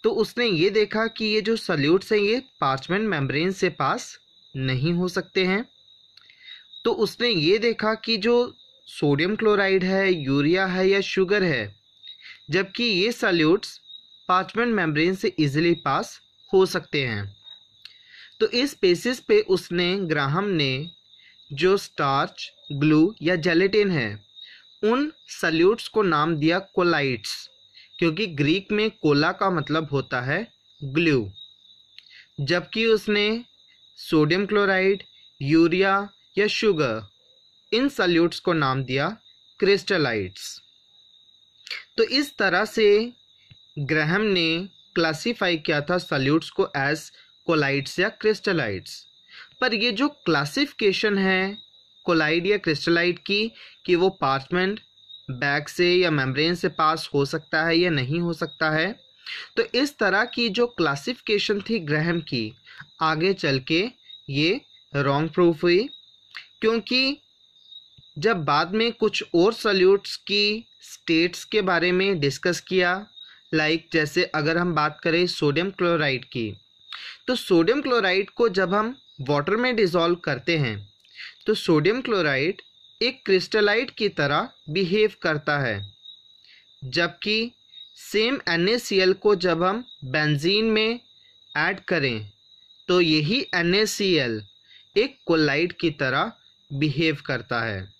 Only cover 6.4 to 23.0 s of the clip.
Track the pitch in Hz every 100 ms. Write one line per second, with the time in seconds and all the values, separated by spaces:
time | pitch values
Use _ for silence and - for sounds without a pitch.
6.4 | - - _ - 233 233 208 - 240 190
7.4 | 151 214 233 220 214 220 - 226 220 240
8.4 | 247 - _ _ - - 151 143 175 214
9.4 | 214 202 190 190 185 190 196 180 135 139
10.4 | 143 180 190 180 190 196 190 185 180 208
11.4 | 185 127 104 - _ _ - - - -
12.4 | - 170 190 214 240 185 208 233 220 175
13.4 | 156 202 - - - - _ _ - 185
14.4 | 185 214 240 214 165 151 170 190 220 -
15.4 | 147 143 170 170 139 147 233 - _ _
16.4 | _ 190 185 180 - 147 131 107 101 -
17.4 | - - _ _ - - _ - - _
18.4 | 220 240 277 - 190 175 240 262 - 214
19.4 | 214 180 - 175 175 196 175 151 139 165
20.4 | 202 170 135 131 170 _ _ _ - _
21.4 | _ 139 180 196 - - 143 139 175 -
22.4 | - _ - 139 151 156